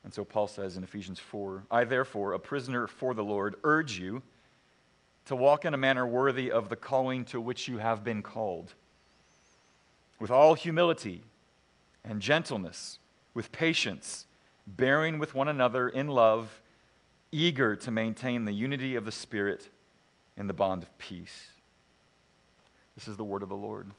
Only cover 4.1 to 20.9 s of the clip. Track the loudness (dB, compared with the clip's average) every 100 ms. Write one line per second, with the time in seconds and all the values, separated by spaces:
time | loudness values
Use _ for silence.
4.1 | -8 -12 _ _ _ _ _ _ _ _
5.1 | _ -6 4 6 6 2 2 4 4 2
6.1 | 2 2 2 0 0 0 -8 0 0 0
7.1 | -2 -4 -6 -6 -6 -6 -2 0 0 -2
8.1 | -4 -6 -6 -4 -6 -10 -20 _ _ _
9.1 | _ _ _ _ _ _ _ _ _ _
10.1 | _ 2 8 8 8 2 2 4 2 -4
11.1 | -10 -16 _ _ _ _ _ _ _ -8
12.1 | -6 2 2 2 -6 -6 -10 -16 -16 _
13.1 | _ _ -10 -10 0 2 2 -2 -6 -10
14.1 | -14 -16 _ _ _ -18 0 4 4 2
15.1 | -2 -4 -2 -2 2 2 2 0 -2 0
16.1 | 6 6 6 -2 -16 _ _ _ _ _
17.1 | _ _ 0 2 4 2 2 -2 -2 -2
18.1 | -4 -4 -2 -2 -2 -2 -4 -4 -4 -6
19.1 | -10 -8 -2 -2 -2 -10 _ _ _ _
20.1 | _ _ -10 -8 0 0 0 -8